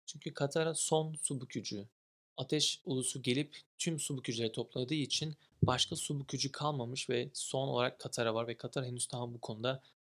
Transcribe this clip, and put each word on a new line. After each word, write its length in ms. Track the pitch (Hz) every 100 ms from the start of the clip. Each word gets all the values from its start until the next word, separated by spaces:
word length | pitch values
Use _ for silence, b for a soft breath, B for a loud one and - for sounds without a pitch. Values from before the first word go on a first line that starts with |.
| -
Çünkü 280 | 151 -
Katara 400 | - 143 165 160
son 420 | 156 - 156 160 156
Subuk 280 | - 135 131
gücü. 380 | 123 98 107 101 _ _ _ _ -
Ateş 440 | 135 151 147 - -
ulusu 360 | 131 127 135
gelip 360 | 123 123 147 - - -
tüm 220 | - 160
Subuk 260 | - 139 -
gücüleri 260 | 113 113
topladığı 420 | - 113 131 123
için 420 | 156 131 - 156 151 b _
başka 320 | - 127 - 160
Subuk 320 | - 147 135
gücü 240 | 131 139
kalmamış 580 | - 151 147 120 131 -
ve 200 | 123 131
son 340 | - - 135 135
olarak 320 | 123 123 -
Katara 340 | 120 - 117
var 140 | 113 117
ve 100 | 117
Katara 280 | 123 - 123
henüz 260 | 123 -
daha 220 | 123 120
bu 80 | 120
konuda 400 | - 107 120 135 B B